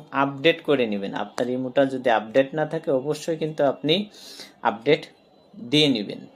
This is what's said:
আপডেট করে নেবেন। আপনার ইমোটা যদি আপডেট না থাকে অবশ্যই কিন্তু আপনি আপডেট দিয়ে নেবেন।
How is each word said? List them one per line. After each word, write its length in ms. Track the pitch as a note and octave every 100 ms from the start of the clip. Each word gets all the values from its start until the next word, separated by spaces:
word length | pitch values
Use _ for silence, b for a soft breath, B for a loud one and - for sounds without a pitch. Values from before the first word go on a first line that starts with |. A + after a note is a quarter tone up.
| -
আপডেট 500 | C3+ C#3 C#3 D#3 D#3+
করে 260 | - C#3 A2+
নেবেন। 260 | G2+ G2
আপনার 360 | - G#2 - B2
ইমোটা 360 | B2+ C3 C3 C3+
যদি 240 | C3 B2
আপডেট 460 | A2 A2 C3+ C3+ D#3
না 100 | D3+
থাকে 260 | D#3+ E3
অবশ্যই 460 | C3 C#3+ D3 - D#3+
কিন্তু 260 | D#3 D#3
আপনি 460 | C#3 A#2+ C#3+ F3+ G#3 B B B B B
আপডেট 440 | A#2 G#2+ C#3+ D#3+ - _ _ _ _ - A#2+
দিয়ে 180 | D3 D3+
নেবেন। 320 | A#2 G2 - -